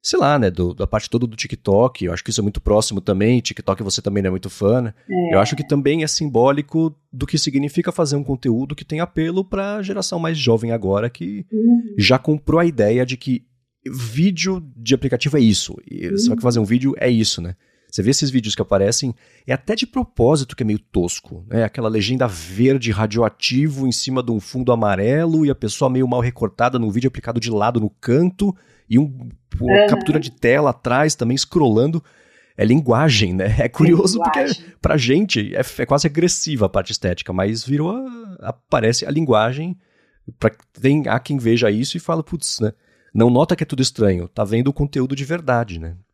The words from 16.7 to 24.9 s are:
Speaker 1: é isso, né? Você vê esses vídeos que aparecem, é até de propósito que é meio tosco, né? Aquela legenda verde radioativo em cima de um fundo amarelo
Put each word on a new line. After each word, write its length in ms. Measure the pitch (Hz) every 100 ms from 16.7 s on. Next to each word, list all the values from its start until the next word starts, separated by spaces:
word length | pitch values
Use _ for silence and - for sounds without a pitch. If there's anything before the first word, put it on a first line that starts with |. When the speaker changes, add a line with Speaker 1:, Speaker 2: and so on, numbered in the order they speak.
| 123 135 -
Speaker 1:
é 100 | 127
isso, 320 | 117 107 -
né? 160 | 85 90 _ _ _
Você 140 | -
vê 80 | 104
esses 180 | 143 139
vídeos 280 | 127 107 -
que 40 |
aparecem, 540 | 104 101 98 117 131 117 _ _ -
é 60 |
até 240 | 127 - 220
de 100 | 254
propósito 680 | 262 240 - 120 151 131 -
que 80 |
é 20 | 110
meio 140 | 104
tosco, 680 | _ 101 87 - - 87 95
né? 140 | 113
Aquela 240 | 110 - 113
legenda 380 | 110 101 127 123
verde 640 | 87 82 95 127 135 117
radioativo 960 | 101 107 110 110 - - 127 156 135 135
em 60 |
cima 280 | 117 - 127
de 100 | 120
um 80 | 113
fundo 320 | - 127 123
amarelo 720 | 117 107